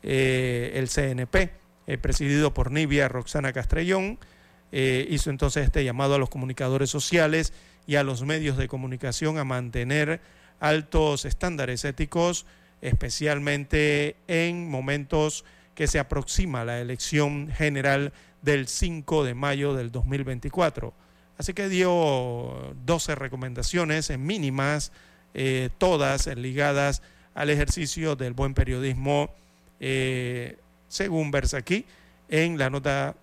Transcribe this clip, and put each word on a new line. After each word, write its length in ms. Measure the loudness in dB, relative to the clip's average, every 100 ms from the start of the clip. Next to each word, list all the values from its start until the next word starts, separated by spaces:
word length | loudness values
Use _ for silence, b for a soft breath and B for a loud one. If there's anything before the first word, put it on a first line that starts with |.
Eh, 680 | 0 0 2 2 0 -2 -2 -4
el 120 | -2
C 200 | 0 0
N 160 | -2 2
P, 260 | 2 2 -2 _ _ -6
eh, 100 | -2
presidido 560 | 0 2 2 4 4
por 160 | 2 0
Nivia 380 | 2 2 4 2
Roxana 460 | 0 -4 -2 -2
Castrellón, 680 | -2 0 2 2 0 0 -6 B B B B B
eh, 340 | 0 2 2 0
hizo 200 | 0 0
entonces 340 | 0 0 2
este 220 | 2 2 0
llamado 300 | 0 2 4
a 20 |
los 120 | 2
comunicadores 600 | -4 -6 -4 0 0 0
sociales 640 | 0 2 4 4 4 0 B B B -2
y 100 | 0
a 80 |
los 200 | 2 -2
medios 340 | -2 -2 0 -2
de 100 | -2
comunicación 680 | -4 -8 -6 -6 -2 -2 0
a 80 | -2
mantener 760 | -4 -4 -4 0 0 0 -2 B B B B
altos 640 | 2 2 2 2 2 2
estándares 640 | -2 -2 -2 -2 -4 -4 -4
éticos, 600 | -4 -2 2 2 0 -8 b b b
especialmente 1400 | 0 2 2 -2 0 0 0 -2 0 2 4 2 0 -4 -2
en 420 | 0 0 -2 -4
momentos 760 | -4 -2 -4 0 2 2 -2 B B B
que 140 | -4 0
se 120 | 0
aproxima 680 | 0 -2 0 0 2 0 -4
la 160 | -4
elección 680 | -6 -6 0 2 2 0 -6 0
general 560 | 0 2 2 2 0 B B B
del 260 | 2 2 2
cinco 560 | 0 0 -2 0 0
de 120 | 2 0
mayo 380 | -2 0 0
del 180 | 0 -2
dos 140 | -2 0
mil 200 | 0 -2
veinticuatro. 680 | -4 -4 2 0 0 -10 -12 b b b _
Así 160 | -6
que 160 | -2 0
dio 1040 | 2 4 4 4 2 -2 -6 -8 -10 -12 -10 0
doce 300 | 0 0 -4
recomendaciones, 920 | -6 -8 -8 -4 -2 0 2 0 0
eh, 80 | -4
mínimas, 720 | -2 -2 -2 0 0 0 -4 B B B B
eh, 360 | -4 -2 0 -2 2
todas, 500 | 4 4 2 0 -2
eh, 80 | -4
ligadas 680 | -6 0 0 2 2 -2 B B B -6
al 160 | 0
ejercicio 680 | 2 2 0 -2 -4 -2 -2
del 160 | -4
buen 200 | -2 -2
periodismo, 760 | 2 0 2 -2 -2 2 2 0 -6 b b b _
eh, 800 | -4 -2 -2 -2 -4 -6 -8 -14 _ _ _
según 420 | -6 -2 0 0
versa 260 | 0 0 -4
aquí 280 | -2 -2 -2 B B B _
en 300 | 2 2 2
la 120 | 0
nota 460 | 0 0 0 -2 -6